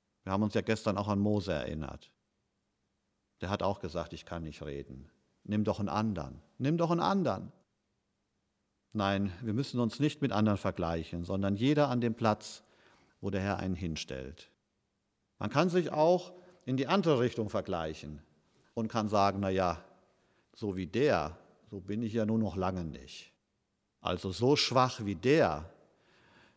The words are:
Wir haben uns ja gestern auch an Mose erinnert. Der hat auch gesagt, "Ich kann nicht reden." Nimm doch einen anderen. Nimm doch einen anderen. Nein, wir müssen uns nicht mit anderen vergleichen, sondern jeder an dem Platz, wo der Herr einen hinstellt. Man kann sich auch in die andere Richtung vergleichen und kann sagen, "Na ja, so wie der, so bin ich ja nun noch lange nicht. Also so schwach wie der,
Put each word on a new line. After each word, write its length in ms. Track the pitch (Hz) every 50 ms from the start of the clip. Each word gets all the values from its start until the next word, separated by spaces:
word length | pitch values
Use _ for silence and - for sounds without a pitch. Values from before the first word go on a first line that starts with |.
| _ _ _ _ _
Wir 100 | 95 95
haben 100 | 101 107
uns 100 | 107 -
ja 80 | 113
gestern 360 | 90 - 110 107 - 110 98 95
auch 100 | 101 104
an 120 | 104 98
Mose 340 | 101 104 104 104 90 92 85
erinnert. 580 | 73 62 - 76 78 76 67 71 73 - - _ _ _ _ _ _ _ _ _ _ _ _ _ _ _ _ _ _ _ _ _ _ _ _ _ _
Der 80 | - 90
hat 140 | 101 101 90
auch 160 | 95 101 -
gesagt, 340 | - 87 78 85 80 80 85
"Ich 120 | 82 -
kann 180 | - 85 85 82
nicht 200 | 78 76 - 71
reden." 460 | 73 69 71 69 - 69 67 69 78 _ _ _ _ _ _ _
Nimm 200 | - 104 107 107
doch 160 | 107 101 -
einen 100 | 101 92
anderen. 520 | 71 104 110 113 101 87 73 67 65 78 - _ _ _
Nimm 200 | 123 135 160 170
doch 140 | 170 160
einen 100 | 175 170
anderen. 500 | - - 196 196 180 131 98 95 92 - - _ _ _ _ _ _ _ _ _ _ _ _ _ _ _ _ _ _ _ _ _ _ _ _ _ _ _ _
Nein, 380 | 110 101 98 101 98 101 98 90 87 127
wir 100 | 113 101
müssen 260 | 117 139 - - 123
uns 200 | 120 113 - -
nicht 240 | 139 151 147 - -
mit 80 | 131
anderen 260 | 98 104 107 107 101 95
vergleichen, 640 | - 101 90 - 87 82 85 85 80 - - 87 85
sondern 320 | 90 95 95 98 98 101
jeder 340 | 95 117 135 151 147 147 135
an 120 | 123 123
dem 140 | 117 120 113
Platz, 480 | - 117 110 107 - - - - - _ _ _ _ _ - _ _ _ _ _ _
wo 80 | - 101
der 120 | 95 98
Herr 160 | 95 101 98 92
einen 180 | 92 92 92
hinstellt. 720 | 85 95 87 80 73 - - - 65 65 65 - - - _ _ _ _ _ _ _ _ _ _ _ _ _ _ _ _ _ _ _
Man 140 | - 107
kann 180 | 110 139 165 185
sich 220 | 165 185 170 147
auch 420 | - 147 151 165 180 180 170 - - - - - - _ _
in 120 | - 131 127
die 100 | 135 123
andere 320 | 170 202 190 170 151 120
Richtung 300 | 120 123 - - 110 101
vergleichen 760 | - 104 92 - 92 85 80 80 78 - - 73 76 76 - _ _ _ _ _ _ _ _ _ _
und 140 | - 113 107
kann 200 | - 117 107 107
sagen, 320 | 104 104 98 101 95 98
"Na 80 | 101 95
ja, 340 | 95 95 92 90 82 82 - - - _ _ _ _ _ _ _ _ _ _ _ _
so 200 | - - 104 95
wie 120 | 92 92 80
der, 500 | 85 110 135 151 113 85 76 78 85 - - - - _ _ _
so 100 | - 101
bin 220 | 90 98 104 107
ich 120 | 120 110 104
ja 120 | 117 110
nun 140 | 104 110 113
noch 160 | 110 98 82
lange 300 | 95 92 90 92 92 85
nicht. 480 | 80 69 - 65 - - - - - _ _ _ _ _ _ _ _ _ _ _ _ _ _
Also 300 | - 92 90 90 - 98
so 240 | 92 - 113 127 147
schwach 500 | 143 - - 120 131 127 127 - - 113
wie 100 | 101 98
der, 560 | 80 - 123 143 160 135 92 78 73 82 92 - _ _ _ _ _ _ _ _ _ _ _ _ - - _ _